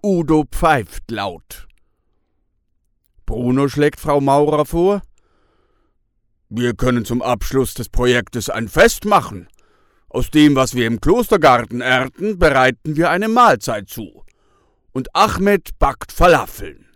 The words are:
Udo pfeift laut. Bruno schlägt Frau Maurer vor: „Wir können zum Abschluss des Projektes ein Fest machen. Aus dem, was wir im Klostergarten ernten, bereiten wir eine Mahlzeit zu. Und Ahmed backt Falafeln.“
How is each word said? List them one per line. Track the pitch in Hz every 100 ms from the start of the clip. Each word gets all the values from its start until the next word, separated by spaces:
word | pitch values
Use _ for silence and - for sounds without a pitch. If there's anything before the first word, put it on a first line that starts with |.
Udo | 208 180 151 156
pfeift | 143 - 170 147 104 - -
laut. | 110 101 85 _ - - _ _ _ _ _ _ _ _ _ _ _ _ _ _ _ -
Bruno | 113 123 131 139
schlägt | 135 147 -
Frau | 151 147
Maurer | 139 143 147 151
vor: | 147 170 180 202 - _ _ _ _ _ _ _ _ _ _ _ _ _ _
„Wir | 107 123
können | 104 127 123
zum | 107 120
Abschluss | 123 120 - 135 123
des | - 117
Projektes | - 123 123 - 120 101
ein | 110 113
Fest | 156 226 -
machen. | 208 190 101 95 85 _ _ _ _ _ _
Aus | 117 -
dem, | 151 151 139
was | 131
wir | 123 113
im | 113
Klostergarten | 147 220 233 202 147 120 113 120
ernten, | 123 127 131 - 202 190
bereiten | 170 135 131 123 156 151
wir | 170
eine | 175 220
Mahlzeit | 233 240 127 - 110 95
zu. | - 98 - - _ _ _ _ _ _
Und | 131 127
Ahmed | 160 214 - 101 202 - -
backt | 139 - -
Falafeln.“ | - 175 151 107 - 92 69 _